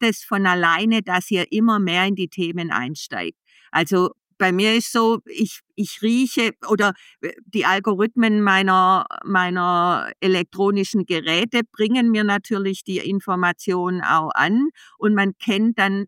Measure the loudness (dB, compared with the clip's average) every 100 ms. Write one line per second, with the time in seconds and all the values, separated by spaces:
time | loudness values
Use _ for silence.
0 | -2 -2 -4 0 0 2 2 2 2 0
1 | 0 -4 -2 -2 -2 0 2 2 0 0
2 | 0 -2 -4 -4 -4 -4 -4 -6 -6 -10
3 | -10 -8 -10 -12 _ _ _ -2 0 2
4 | 0 -4 _ -2 0 2 2 2 0 0
5 | 0 0 -4 -4 -4 -6 _ -8 -8 -4
6 | -2 0 0 0 -2 -4 -2 0 0 -2
7 | -10 _ -12 -12 -6 0 2 2 0 0
8 | 0 2 2 4 4 2 4 4 4 2
9 | 0 -8 -2 0 0 0 0 2 0 0
10 | -4 -4 0 0 0 -2 0 2 0 -2
11 | -2 -2 0 0 0 -2 -2 -2 0 2
12 | 2 2 0 -2 -2 -4 -2 -6 -6 -6
13 | -4 -4 -4 -2 -2 -2 -2 -2 -2 -2
14 | 0 0 0 0 0 2 0 -4 -18 -4
15 | 0 2 0 -4 -4 0 0 0 -2 -2